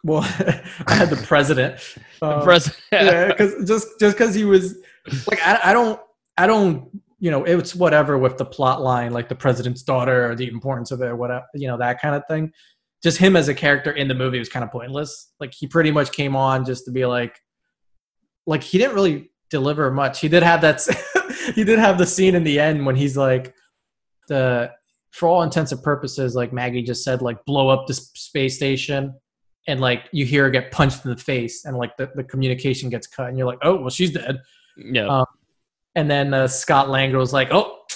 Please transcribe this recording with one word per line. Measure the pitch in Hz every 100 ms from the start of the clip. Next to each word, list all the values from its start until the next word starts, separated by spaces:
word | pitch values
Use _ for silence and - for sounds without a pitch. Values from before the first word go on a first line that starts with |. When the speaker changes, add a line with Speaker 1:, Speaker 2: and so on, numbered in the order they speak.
Speaker 1:
Well, | 160 151
<laughs> | - - 190 - - - 147
I | -
had | 170
the | 151 -
president. | 147 143 139 135 - - -
Speaker 2:
<laughs> | - -
The | 156 147
Speaker 1:
Um, |
Speaker 2:
president. | 151 175 151 - -
Speaker 1:
yeah, | 202 190 170 190
'cause | - 202 - 190
just, | 220 220 -
just | 208 202
'cause | 233 202
he | 208
was, | 196 185 - - _ - 135 123
like, | - 165
I, | 220 175
I |
don't, | 220 233 214 - _ _ -
I | 185
don't, | 220 196 143 131 202 _ _
you | 180
know, | 147 175
it's | 175 170 180
whatever | 170 151 143 139
with | 127 131
the | 127
plot | - 131 131
line, | 127 123 120
like, | 120 120
the | 127
president's | 139 123 123 123
daughter | - 131 123 127 120
or | 117
the | 127
importance | 113 135 127 117
of | 127
it, | 123 120
whatever, | 123 123 -
you | 143 135
know, | 120
that | 123 123
kind | 151 143
of | -
thing. | 156 156 _ _ _ _ _
Just | 165 -
him | 190 185
as | 143
a |
character | 139 147 143 147
in | 143 135
the | 127
movie | 127 123
was | 113
kinda | - 117
pointless. | 120 123 139 147 - - _
Like, | 139
he | - -
pretty | 165 156
much | 151 139
came | - 143 135
on | 135 131 127
just | 127 -
to |
be | 127 127
like, | 123 120 _ _ _ _ _ _ _ _ _ _ _ -
like, | 156
he | - 185
didn't | 254 214
really | 196 143 - _ _
deliver | 151 135 147 139
much. | 135 139 -
He | 156
did | 170
have | 170 165
that | 156 147
s-, | - - - - 381 - -
<laughs> | 226
he |
did | 208 220
have | 220 180
the | 175
scene | - 190 175
in |
the | 160 147
end | 151 151 139
when | 131
he's | 143 135
like, | 135 127 127 _ _ _ _ _ _ _ _
the, | 143 131 123 120 - _ _ _
for | - 170
all | 175
intents | 165 165 151
and | 127
purposes, | - 143 127 - 131 120
like | 120
Maggie | 123 123 123
just | 120 117
said, | - 127
like, | 123 113 -
"Blow | 139 135
up | 135 -
this | 131 -
space | - - 151 135 131
station," | 139 135 - 139 135 135 _ _ _ _ -
and, | 135
like, | 131 120 -
you | 165 131
hear | 143
her | 135
get | 127 127
punched | - 143 131
in | 127
the | 120
face, | - 131 117 - 151
and, | 131
like, | 120 -
the, | 127 139
the |
communication | 131 135 131 127 131 131 131
gets | 117 -
cut, | - 127
and | 131
you're | 127
like, | 123
"Oh, | 147 185
well, | 127
she's | - 185
dead." | 151 - 135 _ _ _ -
Speaker 2:
Yeah. | - 131 202
Speaker 1:
Um, | 135 127 _ _ _ _ _ _ 175
and | 151
then, | 143 139
uh, | 135 131
Scott | 131 - 143 139
Langren's | 135 135 131 127
like, | 135 131
"Oh, | 185 - - _